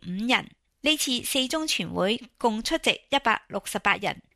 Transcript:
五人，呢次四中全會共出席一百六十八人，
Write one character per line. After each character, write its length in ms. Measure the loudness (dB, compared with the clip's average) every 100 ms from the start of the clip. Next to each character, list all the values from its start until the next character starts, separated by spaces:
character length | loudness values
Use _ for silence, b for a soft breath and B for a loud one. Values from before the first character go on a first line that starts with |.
| -8
五 220 | -4 2
人， 220 | 0 0 _ _ _
呢 160 | 0 0
次 260 | 0 -2
四 240 | 0 -2 0
中 180 | -2 0
全 240 | -2 -2
會 320 | 0 0 0 -6 _
共 240 | -2 0
出 140 | -2 0
席 80 | 0 -2 0
一 80 | 0
百 220 | 2 0 -2
六 140 | -8 -6
十 140 | -2
八 160 | 2 2
人， 260 | 0 -6 -12